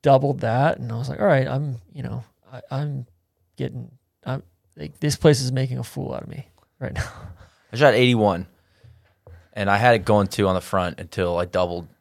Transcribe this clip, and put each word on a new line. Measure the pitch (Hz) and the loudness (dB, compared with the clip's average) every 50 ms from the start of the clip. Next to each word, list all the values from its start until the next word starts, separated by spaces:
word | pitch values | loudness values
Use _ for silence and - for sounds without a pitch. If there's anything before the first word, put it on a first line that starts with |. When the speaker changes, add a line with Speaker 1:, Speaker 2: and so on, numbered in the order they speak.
Speaker 1:
doubled | - 143 139 135 139 139 147 - | 6 6 4 6 4 0 -2 -2
that. | - 113 113 123 139 160 - | -2 0 0 2 2 2 0
And | - 123 117 | -2 -6 -8
I | 113 | -6
was | 117 139 127 | -6 -6 -8
like, | 143 - | -4 0
"All | 208 | 2
right, | 202 156 135 131 | 4 4 4 2
I'm, | 143 131 135 151 143 127 117 - _ - | 0 -2 -4 -4 -4 -8 -10 -12 _ -14
you | 147 127 | -12 -10
know, | 120 - 127 110 _ _ _ _ 98 | -10 -10 -10 -12 _ _ _ _ _
I, | 127 120 - _ | -20 -20 -14 _
I'm | 135 135 147 147 139 135 123 _ _ _ _ _ _ _ _ _ _ | -6 -6 -6 -6 -6 -8 -10 _ _ _ _ _ _ _ _ _ _
getting, | - 131 123 117 123 120 120 127 _ _ _ _ _ _ | -8 -8 -8 -8 -12 -14 -14 -18 _ _ _ _ _ _
I'm, | - 131 135 - _ _ _ _ _ _ | -8 -8 -8 -8 _ _ _ _ _ _
like, | - 147 156 - _ | -14 -14 -14 -10 _
this | - 147 139 | -4 -4 -2
place | - - 160 147 123 | 4 4 4 4 4
is | 131 127 | 0 -4
making | 127 131 131 123 127 127 | -2 -4 -4 -4 -6 -8
a | 120 | -8
fool | - - 139 135 - - | -10 -10 -10 -8 -8 -8
out | - - | -10 -12
of | - | -12
me | - - - _ _ _ _ _ _ _ | -16 -16 -18 _ _ _ _ _ _ _
right | - - 90 | -12 -8 -8
now." | - - - - - - - - _ | -8 -8 -8 -12 -18 -20 -20 -20 _
<laughs> | - _ _ _ _ _ - | -20 _ _ _ _ _ 0
Speaker 2:
I | |
shot | 117 147 139 120 | 4 4 6 6
eighty-one, | 127 127 123 123 113 107 101 90 87 92 - _ _ _ _ _ _ _ - - _ _ _ _ _ _ - - - _ _ _ | 6 4 4 4 4 4 2 2 0 -6 -12 _ _ _ _ _ _ _ -20 -20 _ _ _ _ _ _ -20 -20 -20 _ _ _
and | 107 101 98 | -4 0 2
I | 101 | 2
had | 101 117 123 120 | 4 6 4 4
it | 110 90 | 4 4
going | - 107 104 98 | 2 2 2 2
two | 95 - - 101 | 0 0 0 0
on | 95 92 | 2 2
the | 92 | 0
front | - - - 95 90 87 87 - | -2 -2 -2 -2 -2 -2 -6 -10
until | 87 85 - - 92 87 87 | -14 -10 -6 -4 -2 -2 0
I | 85 90 | -2 -4
doubled | 90 92 92 90 87 87 87 85 73 _ _ | -2 -2 -2 -2 -2 -4 -8 -10 -12 _ _